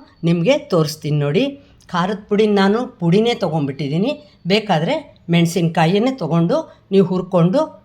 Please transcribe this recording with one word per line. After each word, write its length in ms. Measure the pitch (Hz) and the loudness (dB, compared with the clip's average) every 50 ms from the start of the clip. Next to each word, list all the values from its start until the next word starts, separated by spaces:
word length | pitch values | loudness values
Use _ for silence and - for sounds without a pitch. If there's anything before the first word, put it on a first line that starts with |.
| - - _ _ 165 170 | -8 -16 _ _ -2 0
ನಿಮಗೆ 260 | 170 175 165 226 277 294 - - 185 | 0 2 2 2 0 0 0 0 0
ತೋರಿಸ್ತೀನಿ 440 | 165 156 147 - - - 147 147 147 143 | 0 0 0 -4 -8 -6 -2 -2 0 0
ನೋಡಿ. 200 | 143 147 196 269 285 277 - - _ _ _ _ - - | 0 0 0 0 -2 -4 -8 -16 _ _ _ _ -8 -4
ಖಾರದ 280 | 175 175 196 220 214 - - | -4 -2 -2 -4 -6 -6 -2
ಪುಡಿ 180 | 208 196 214 214 202 196 | 0 2 2 2 2 2
ನಾನು 180 | 196 196 208 233 254 254 - - | 2 2 2 0 -2 -6 -8 -4
ಪುಡಿನೇ 340 | 175 170 170 208 220 240 240 233 - | 0 2 2 4 2 2 0 -2 -4
ತೊಗೊಂಡ್ಬಿಟ್ಟಿದ್ದೀನಿ, 680 | 165 151 160 143 135 131 - 151 135 147 170 208 269 294 - - - _ _ - 175 196 | -4 -2 -2 -2 -4 -4 -6 -6 -4 -2 -2 -2 -2 -4 -6 -10 -20 _ _ -4 -2 -2
ಬೇಕಾದರೆ 440 | 214 214 208 180 156 156 196 285 320 285 - - _ _ - 170 | 0 0 0 -2 0 0 -2 -4 -4 -6 -10 -18 _ _ 0 2
ಮೆಣಸಿನ್ಕಾಯಿಯನ್ನೇ 800 | 170 170 165 - 190 165 160 165 180 160 165 190 208 233 262 262 262 175 | 2 2 2 0 0 -2 0 0 2 2 2 2 2 0 0 -2 -4 -4
ತೊಗೊಂಡು 340 | 139 160 170 165 175 254 320 311 - - _ _ - 196 | -2 0 0 2 2 0 -2 -4 -6 -12 _ _ 0 2
ನೀವು 120 | 196 190 - 185 | 2 2 2 0
ಹುರ್ಕೊಂಡು 480 | 185 180 - - 175 165 180 196 285 311 302 - - - | -4 -4 -2 0 2 2 2 2 0 0 -2 -6 -12 -20